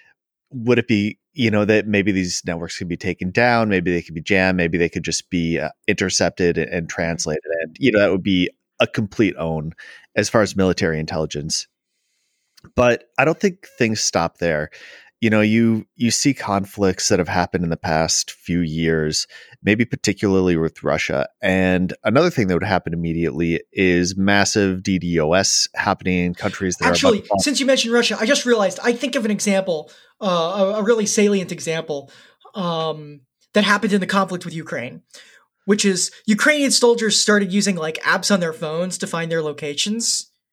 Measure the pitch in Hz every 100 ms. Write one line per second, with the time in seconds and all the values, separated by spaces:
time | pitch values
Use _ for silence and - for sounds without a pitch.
0 | _ _ _ _ _ 131 113 120 - 107
1 | 104 - _ - 117 104 104 107 104 104
2 | 98 95 90 - - 85 85 - 90 85
3 | 95 87 92 104 123 117 110 95 87 87
4 | 82 82 78 98 92 92 85 85 85 -
5 | 82 80 - 90 82 80 76 - - 98
6 | 92 - 87 - 87 82 78 90 82 -
7 | 85 85 85 76 78 82 80 80 120 107
8 | 101 95 92 92 87 - _ - 117 -
9 | 104 - 104 - 82 80 76 - - -
10 | _ - 107 117 98 98 95 87 87 78
11 | 78 80 78 76 76 - - _ _ _
12 | _ _ _ _ _ _ - - 123 120
13 | _ - 139 165 202 180 - - 113 110
14 | - 90 82 - 85 76 76 - - -
15 | - - 113 107 107 113 113 110 - -
16 | 117 - 147 131 - 98 95 - 98 92
17 | - 98 85 92 87 87 85 82 95 78
18 | 80 - - - - 87 82 80 82 80
19 | 78 76 - - - - 98 107 120 -
20 | - 95 104 95 92 82 80 - 73 78
21 | - 73 69 - 98 92 95 90 90 -
22 | - 120 175 151 95 87 98 92 82 82
23 | 85 82 82 67 85 85 - - 92 87
24 | 90 95 98 101 98 110 98 92 98 92
25 | 87 82 78 92 98 - - - - 95
26 | 92 90 90 87 101 - 92 87 - -
27 | 262 214 - 208 294 269 269 262 226 240
28 | 233 208 220 277 247 226 190 - 240 240
29 | 285 277 214 202 214 190 190 160 151 -
30 | _ - 202 175 165 202 190 214 202 226
31 | 208 - 208 202 185 175 - 160 160 143
32 | 131 - - _ - 214 175 165 160 151
33 | 147 147 _ _ _ 208 202 208 208 196
34 | 180 196 190 175 175 160 151 151 120 165
35 | _ - - - _ _ - 208 202 180
36 | - - - 208 302 302 277 - 240 233
37 | 220 202 - 208 175 202 196 175 156 160
38 | - 180 - 202 165 160 160 160 185 175
39 | - 170 165 165 151 - 151 143 208 226
40 | 233 - - _ _